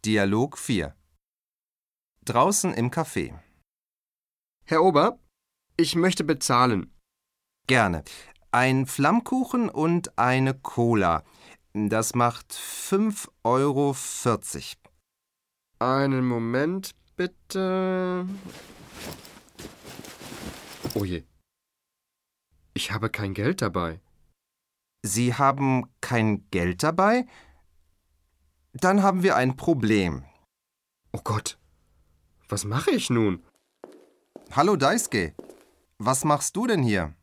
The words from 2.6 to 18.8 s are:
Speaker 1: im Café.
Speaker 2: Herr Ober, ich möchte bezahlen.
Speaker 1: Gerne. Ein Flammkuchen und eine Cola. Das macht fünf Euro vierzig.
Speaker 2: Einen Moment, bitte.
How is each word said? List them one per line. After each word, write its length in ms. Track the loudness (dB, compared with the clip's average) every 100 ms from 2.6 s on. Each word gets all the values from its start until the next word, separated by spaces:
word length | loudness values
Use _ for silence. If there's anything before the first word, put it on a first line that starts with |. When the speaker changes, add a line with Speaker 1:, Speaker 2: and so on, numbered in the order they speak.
| -2
Speaker 1:
im 160 | -2 -2
Café. 500 | -2 -4 -4 -6 -10 _ _ _ _ _ _ _ _ _ _ _ _ -2
Speaker 2:
Herr 160 | 4
Ober, 380 | 4 6 2 0 _ _ _ _ _ 0
ich 180 | 0 4
möchte 280 | 2 2
bezahlen. 680 | 0 -2 2 4 4 2 -4 _ _ _ _ _ _ _ 0
Speaker 1:
Gerne. 360 | 4 4 0 -8 -20 -20 -20 _
Ein 360 | 2 4 2 0
Flammkuchen 840 | 0 2 2 0 -4 -2 -2 -2
und 480 | 0 0 0 -2 0
eine 380 | 2 2 2 -2
Cola. 680 | -6 0 2 4 2 0 -4 _ -20 -20 _
Das 420 | -4 -2 0 -2 0
macht 360 | 0 -2 -14
fünf 760 | -14 -12 -12 -2 0 0 -4 -12 _
Euro 500 | 0 2 2 2 0
vierzig. 880 | -2 -8 -4 0 0 -4 -12 -12 -16 _ _ _ _ _ _ _ _ _ _
Speaker 2:
Einen 480 | 0 2 2 2 0
Moment, 680 | 0 -2 -2 -2 -4 -8 -18 _ -6
bitte. 1120 | -6 _ _ -4 -2 0 -2 -2 -2 -4 -6 -10 -14 -18 -20 -20